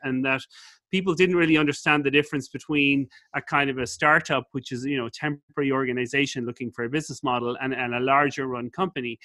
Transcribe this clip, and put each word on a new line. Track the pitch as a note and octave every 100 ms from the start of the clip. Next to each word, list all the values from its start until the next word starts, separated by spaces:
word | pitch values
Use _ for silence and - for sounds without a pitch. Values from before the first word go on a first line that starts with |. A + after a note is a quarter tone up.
and | C#3+ C3 C3
that | C3 - - - _ _
people | F#3+ F#3+
didn't | D#3+ F#3 F3+
really | D#3+ D#3
understand | D3+ C#3 - D3
the | C#3
difference | C#3 D3 D3 C3
between | D3+ - D3+ C#3+ C#3 C3+ - _
a | -
kind | - D3+ C#3+
of | C3
a | B2
startup, | - D#3 D#3 E3 C#3 B2
which | C#3 B2+
is, | B2+ C3
you | C#3+
know, | A#2
temporary | - D3+ D3 _ - C#3
organization | C3+ C3+ B2 B2 C#3 C#3 - A#2+
looking | A#2+ B2
for | -
a | A#2
business | C#3+ D3+ C3+
model, | C#3+ B2 A#2+ B2
and, | C3+
and | B2+ B2+ B2
a |
larger | B2+ C3+ C#3+ C3 C3+
run | B2 A#2+
company. | - F#3 E3 B2 A#2